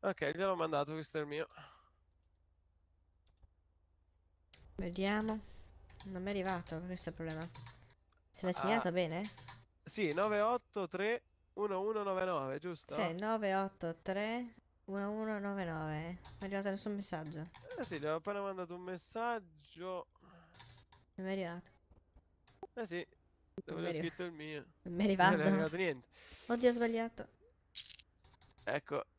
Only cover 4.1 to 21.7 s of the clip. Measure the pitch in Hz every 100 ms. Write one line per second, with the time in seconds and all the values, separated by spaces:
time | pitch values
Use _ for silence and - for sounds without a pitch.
4.1 | _ _ _ _ - - - 185 180 190
5.1 | 208 220 220 - - - - - - 196
6.1 | 185 190 202 185 185 170 160 180 180 -
7.1 | - 165 160 165 - - - - - _
8.1 | _ _ - 185 180 - 226 - 175 170
9.1 | 165 208 - - - - _ - - 185
10.1 | 147 208 208 214 247 _ - 180 - 202
11.1 | 240 _ _ _ - 208 190 202 220 202
12.1 | 185 185 170 135 135 170 170 - 143 185
13.1 | 165 214 220 208 190 196 - 165 165 -
14.1 | 190 214 233 240 - _ _ - 196 202
15.1 | 214 220 214 202 196 175 160 156 151 165
16.1 | 180 - - 196 196 202 196 208 202 196
17.1 | 165 156 156 165 - - 494 285 160 151
18.1 | 160 160 202 196 190 175 175 180 180 -
19.1 | 226 233 233 180 156 143 - 180 185 -
20.1 | _ 185 170 165 - - - - - _
21.1 | - 190 190 180 170 -